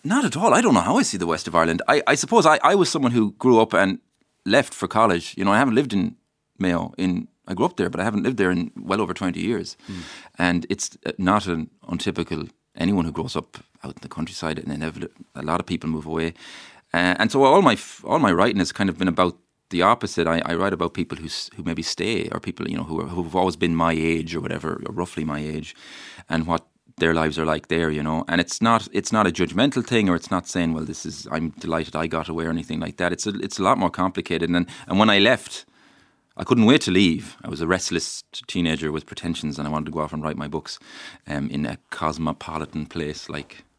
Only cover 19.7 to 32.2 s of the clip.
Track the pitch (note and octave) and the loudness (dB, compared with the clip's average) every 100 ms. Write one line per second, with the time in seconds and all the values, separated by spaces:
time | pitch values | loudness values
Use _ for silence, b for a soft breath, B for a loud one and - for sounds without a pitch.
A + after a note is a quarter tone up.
19.7 | F2+ F#2 A#2+ G#2 - D#2+ E2 D#2 E2+ G2 | 2 4 2 0 0 0 0 0 -2 0
20.7 | F2 E2+ - E2 - D#2+ - - - E2 | 0 -2 -4 -6 -8 -10 -10 -12 -8 -6
21.7 | D#2+ E2 - F#2 A2+ - - - - E2 | -4 -6 -4 -2 -2 -2 -6 -8 -6 -6
22.7 | E2 D#2+ D#2+ E2+ F2 E2 F#2 F#2 D#2 E2 | -4 -4 -6 -4 -6 -2 2 2 2 0
23.7 | E2 E2 E2 D#2+ E2 D#2+ E2 - E2 D#2 | 2 2 2 0 0 -2 -6 -6 -6 -6
24.7 | - - - F2+ - D#2 D2 D2+ D#2 D2+ | -6 -8 -6 -6 -6 -6 -4 -6 -8 -10
25.7 | B B B B B - E2 D#2+ E2 _ | B B B B B -4 -4 0 -2 _
26.7 | _ _ - E2 E2 D#2+ D#2 D#2+ D#2 - | _ _ 0 2 4 2 0 0 -2 0
27.7 | E2 E2 D2+ D2+ D#2+ - E2+ F2 - A2+ | 0 0 0 -2 -2 0 0 0 0 2
28.7 | A2+ A2 G2+ F#2+ A2 G2 E2+ E2+ F2 C#3 | 2 2 -4 0 2 2 2 0 2 0
29.7 | C3 A2+ A#2 G2+ E2+ - F#2 - F#2 E2 | 0 0 2 2 0 0 -4 -2 -2 -2
30.7 | D#2+ D#2 D#2+ F2 D2 - D#2 D#2+ - E2 | -2 -6 -8 -10 -12 -6 -4 -4 -6 -4
31.7 | D#2+ D#2+ D#2 E2 D#2+ | -4 -2 -4 -2 -4